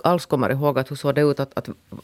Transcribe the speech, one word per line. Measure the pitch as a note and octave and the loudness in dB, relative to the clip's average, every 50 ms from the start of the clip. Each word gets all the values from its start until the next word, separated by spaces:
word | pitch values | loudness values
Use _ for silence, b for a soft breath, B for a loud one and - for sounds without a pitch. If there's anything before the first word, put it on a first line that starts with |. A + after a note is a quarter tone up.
| - | 0
alls | D#3+ F3 F3 - | 2 2 2 0
kommer | - - C#3 B2 - | 0 0 0 2 2
ihåg | C3+ C#3 D3 D3 C#3 C3 | 0 2 2 0 2 0
att | C3 - | -2 -4
hur | D3 | -6
såg | C3+ - C#3+ C3+ | -4 -2 0 2
det | C#3+ | 4
ut, | D3+ D3 C#3 - | 4 2 2 0
att, | C#3 - - - | -2 -4 -4 -8
att, | B2 - - - _ - - - | -6 -8 -10 -14 _ -18 -18 -18